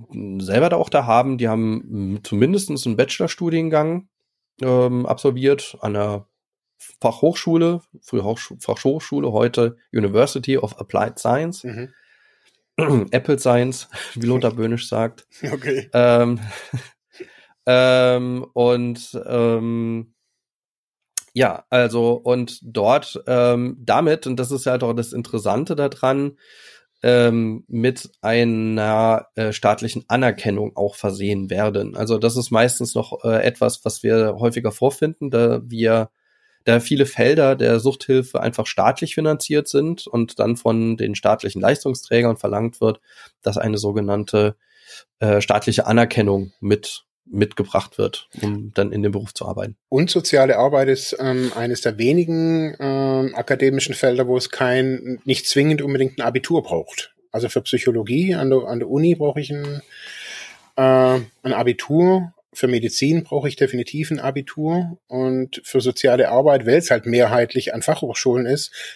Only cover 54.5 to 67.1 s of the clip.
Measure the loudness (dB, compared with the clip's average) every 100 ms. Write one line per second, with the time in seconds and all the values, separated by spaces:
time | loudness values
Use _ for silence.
54.5 | -2 0 2 0 -2 -6 -6 -2 -2 0
55.5 | 2 2 2 0 0 -2 -2 -2 -2 0
56.5 | -2 0 -4 -6 -12 -14 _ _ -6 -4
57.5 | -4 -2 -2 0 0 0 0 0 0 2
58.5 | 2 0 -6 -4 0 2 2 0 -2 -6
59.5 | -8 -8 -10 -14 -20 -20 -18 -18 -18 -18
60.5 | -20 _ 2 4 6 6 4 -2 _ -2
61.5 | 0 0 -2 0 2 4 4 0 -10 _
62.5 | -4 0 0 -2 0 0 0 0 -4 -4
63.5 | 0 0 0 -6 -6 -6 -4 -4 -6 -8
64.5 | -6 -2 -2 -4 -8 _ -4 -2 -2 -4
65.5 | -8 -4 0 0 0 2 4 4 4 4
66.5 | 4 4 2 4 0 2